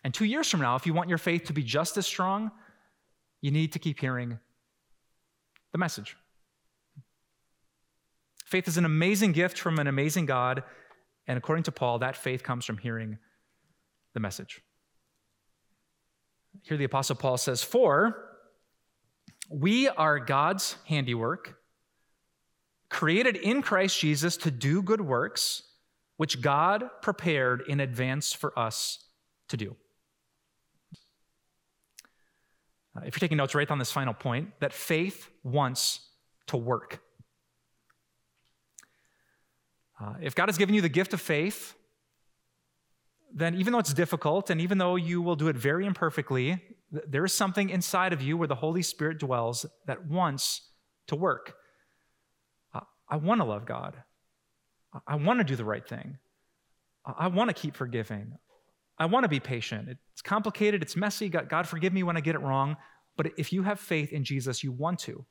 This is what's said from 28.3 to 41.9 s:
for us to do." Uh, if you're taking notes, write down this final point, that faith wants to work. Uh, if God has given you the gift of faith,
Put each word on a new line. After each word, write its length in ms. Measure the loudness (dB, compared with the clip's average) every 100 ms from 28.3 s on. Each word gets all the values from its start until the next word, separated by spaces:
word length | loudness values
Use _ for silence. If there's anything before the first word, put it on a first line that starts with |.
for 240 | -4 -4 -2
us 480 | -2 -2 -6 -6 -14 _ _ _ -8
to 80 | -6
do." 200 | -6 -10 _ _ _ _ _ _ _ _ _ _ _ -20 _ _ _ _ _ _ _ _ _ -20 _ _ _ _ _ _ _ _ _ -14
Uh, 40 |
if 140 | -10
you're 60 | -2
taking 160 | 0 2
notes, 180 | 2
write 140 | 0 0
down 100 | -2
this 140 | -2
final 200 | -2 -2
point, 460 | -2 -4 -4 -4 -4
that 120 | -4
faith 580 | -4 -2 0 0 -6 -20 _
wants 640 | -2 0 0 0 -2 -2 -12 _ _ _ -6
to 100 | -4
work. 440 | -2 -2 -4 -16 _ _ -20 _ _ _ _ _ _ _ _ _ _ _ _ _ _ -20 _ _ _ _ _ _ _ _ _ _ _ -14
Uh, 140 | -12 -8
if 140 | -4
God 140 | 0 2
has 80 | 4
given 180 | 4
you 60 | 4
the 80 | 4
gift 240 | 2 0
of 80 | -2
faith, 540 | 0 0 0 -4 -14 -18 _